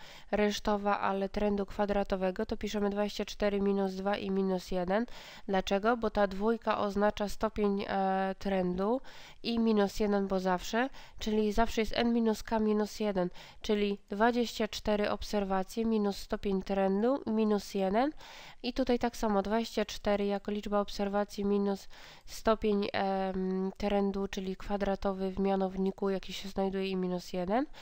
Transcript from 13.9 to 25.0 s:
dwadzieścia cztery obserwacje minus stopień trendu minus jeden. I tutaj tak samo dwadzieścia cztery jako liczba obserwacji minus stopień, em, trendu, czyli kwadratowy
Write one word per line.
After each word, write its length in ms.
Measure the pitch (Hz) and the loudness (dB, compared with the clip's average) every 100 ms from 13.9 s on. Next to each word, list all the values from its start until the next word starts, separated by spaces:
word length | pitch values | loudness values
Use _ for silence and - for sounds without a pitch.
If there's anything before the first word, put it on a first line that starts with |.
| 202 - | -2 -4
dwadzieścia 580 | 202 233 240 226 - 214 | 2 4 4 0 0 -4
cztery 420 | - - 208 208 | -2 0 2 2
obserwacje 760 | 208 - 208 196 190 185 - 226 | 0 -2 0 2 0 0 -2 2
minus 280 | 220 202 | 2 2
stopień 480 | 196 - 214 202 190 | -2 -4 -4 0 -2
trendu 600 | - 196 190 196 233 277 226 | 0 2 2 4 2 0 0
minus 460 | 220 220 208 - | 0 2 2 0
jeden. 380 | 196 190 208 277 - - - - - | -2 2 2 2 -2 -12 -18 -18 -10
I 100 | 240 | -4
tutaj 260 | 262 254 240 | 0 2 2
tak 180 | 240 - | 0 0
samo 240 | 226 196 | 0 2
dwadzieścia 440 | 196 220 226 - 214 | 2 0 0 -2 -4
cztery 400 | - 214 202 202 | -2 0 2 2
jako 260 | 202 - | -2 -2
liczba 280 | 208 208 202 | -4 0 0
obserwacji 640 | 202 - 202 202 208 - 202 | 0 -2 0 0 -2 -2 0
minus 420 | 202 202 196 - - - - - | 2 2 0 -6 -16 -18 -18 -12
stopień, 600 | - - 220 214 202 202 | -2 2 2 2 2 0
em, 800 | - 196 190 190 185 185 185 190 - | 0 0 0 -2 -2 -2 0 -2 -2
trendu, 500 | 208 202 196 196 196 | 0 2 2 0 -4
czyli 280 | - 190 190 | -4 -6 -6
kwadratowy 760 | - 202 196 190 | -4 -2 0 0